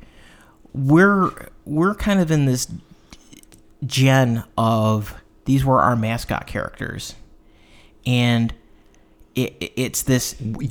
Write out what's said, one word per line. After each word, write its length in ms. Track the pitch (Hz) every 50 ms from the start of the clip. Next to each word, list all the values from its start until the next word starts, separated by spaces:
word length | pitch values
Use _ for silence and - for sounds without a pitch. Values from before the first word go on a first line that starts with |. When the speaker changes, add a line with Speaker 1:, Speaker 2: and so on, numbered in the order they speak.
| - - - - - - - - - _ _ _ - _ -
Speaker 1:
we're, 580 | 135 135 135 151 165 190 202 202 196 185 - - - - - - - -
we're 300 | - 147 151 170 196 208
kind 240 | - - 214 202 196
of 120 | 175 156
in 140 | 160 151 139
this 220 | 135 127 127 - - - - - _ - - _ _ - - _ _ - - - - - - - - - _ -
gen 580 | 120 - 131 131 135 135 135 131 120 117 113 113 - _
of 640 | - 113 113 113 110 107 110 110 107 104 - - - - _ _ _ -
these 200 | - 131 139 131
were 160 | 135 131 123
our 140 | 71 104 123
mascot 520 | 117 110 110 113 120 - - - - -
characters, 680 | - - 107 - - - - - - - - - - - - - - - - _ _ _ _ _ _ - - - _ _ _ -
and 480 | 123 123 123 120 120 120 117 117 117 - - _ _ - - _ _ _ _ _ _ _ - - _ -
it, 200 | 127 127 - - -
it, 140 | - - -
it's 280 | - 127 120 - - -
this 300 | - 131 127 - - -
Speaker 2:
W-, 360 | - 127 113 110 - 143 139